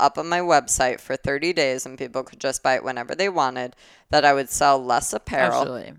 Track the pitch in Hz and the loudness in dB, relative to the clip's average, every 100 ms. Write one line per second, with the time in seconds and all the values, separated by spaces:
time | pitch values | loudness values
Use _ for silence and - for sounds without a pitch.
0 | 139 160 165 175 175 151 - - 127 120 | 2 2 -4 -2 4 2 2 0 0 -2
1 | - 135 - 143 165 175 139 127 131 131 | -6 -6 -4 -2 -2 0 0 -2 -8 -12
2 | 131 127 127 - 139 131 135 127 - 123 | -10 -8 -10 -6 -6 -2 0 0 -2 -8
3 | 120 151 196 175 135 127 123 - - _ | -6 -4 -2 0 -2 -2 -8 -12 -20 _
4 | - 151 143 139 127 - 147 139 127 120 | -2 4 4 4 0 0 4 4 2 0
5 | - - - 143 127 123 135 123 - | 0 -6 -4 0 2 2 -2 -6 -12